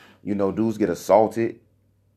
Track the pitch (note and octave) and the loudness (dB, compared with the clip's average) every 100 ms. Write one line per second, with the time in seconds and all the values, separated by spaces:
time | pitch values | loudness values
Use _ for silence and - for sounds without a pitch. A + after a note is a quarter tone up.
0 | - _ G2+ G2+ G2 F#2 A2+ G#2+ G2 E2 | -20 _ -8 -4 -4 -2 -2 0 -2 -2
1 | - G2 G#2+ A2 A#2 - _ _ _ _ | 2 4 4 0 -6 -8 _ _ _ _
2 | _ | _